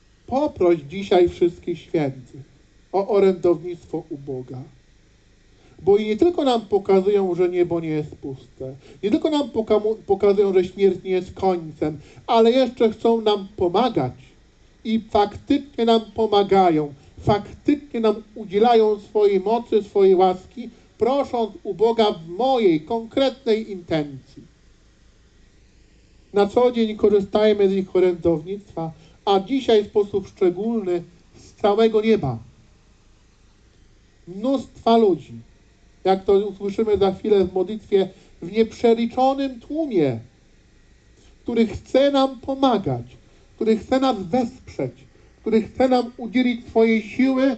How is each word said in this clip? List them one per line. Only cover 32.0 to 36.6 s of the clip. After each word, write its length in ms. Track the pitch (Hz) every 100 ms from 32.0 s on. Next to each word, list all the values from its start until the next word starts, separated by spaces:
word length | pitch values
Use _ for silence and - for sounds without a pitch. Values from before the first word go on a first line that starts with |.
nieba. 380 | 220 214 139 117 - _ _ _ _ _ _ _ _ _ _ _ _ _ _ _ _ _ -
Mnóstwa 680 | 190 247 269 - - 226 233
ludzi, 360 | 214 160 - 117 117 _ _ _ _ _
jak 200 | 190 190
to 80 | 190
usłyszymy 680 | 196 208 196